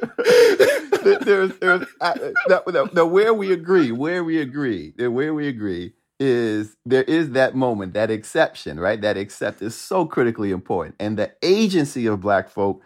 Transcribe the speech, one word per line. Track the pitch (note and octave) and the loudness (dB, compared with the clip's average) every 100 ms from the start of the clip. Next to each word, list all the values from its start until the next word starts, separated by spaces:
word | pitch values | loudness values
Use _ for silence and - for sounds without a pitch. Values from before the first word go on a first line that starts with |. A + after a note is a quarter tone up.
| - - A4+ A#4+ A#4 F#4+ A4 C#5+ D4+ F#4+ | -4 -2 4 6 6 6 4 2 0 0
There, | - G3+ | 2 2
there's, | - G3 F#3+ F#3 | 4 2 2 0
there's, | F#3 F3+ - - | 0 0 -2 -6
I, | F3 - - - D#5 | -4 -4 -4 -2 2
the, | F#3 | 2
the, | - E3 C3+ | 2 0 0
the | F3 | 2
where | E3 F#3 A3 | 4 4 4
we | A3 G3 | 2 0
agree, | F3 E3 F#3+ B2+ | -2 2 2 2
where | A#2+ D3+ F3+ | 0 -4 -2
we | E3 D#3+ | -2 -2
agree, | C#3 C#3+ C3+ F#2 D2+ - | -4 -4 -4 -4 -8 -4
the | A#2+ | -2
where | B2 D3+ | -2 -2
we | D3+ D3 | -4 -6
agree | A#2 G#2 F2 E2+ _ _ - | -6 -6 -6 -10 _ _ -4
is | C3+ A#2+ A2+ G#2+ G#2+ _ A#2+ | 0 2 0 -2 -6 _ 0
there | C3 | 0
is | B2+ D#3+ D3+ | 2 0 0
that | B2+ B2+ C3 | 0 0 0
moment, | B2+ G#2+ F#2+ | -2 -2 -4
that | G2+ A2 | -4 -2
exception, | G#2+ - D#3+ D#3 - F2 D2+ | -4 -4 -2 -2 -4 -12 -6
right? | F#2 A2 | -4 -2
That | G#2 G2 | -2 -4
accept | G#2 - G2+ - | -6 -8 -8 -8
is | G#2+ | -10
so | - - F#3+ D#3+ | -10 -4 -2 -2
critically | - A#2+ A#2 G2+ | 0 -2 0 -4
important. | F2+ - F#2+ D#2 - | -4 -4 -6 -6 -8
And | G#2 G#2+ | -6 -4
the | G#2 - | -6 -2
agency | E3 G3+ A3 F#3 C#3+ C3 A2+ | 0 2 2 0 -2 -2 -2
of | G2+ | -2
Black | G2+ F#2+ - | 0 0 -2
folk, | - G2+ F#2 | -4 -2 -4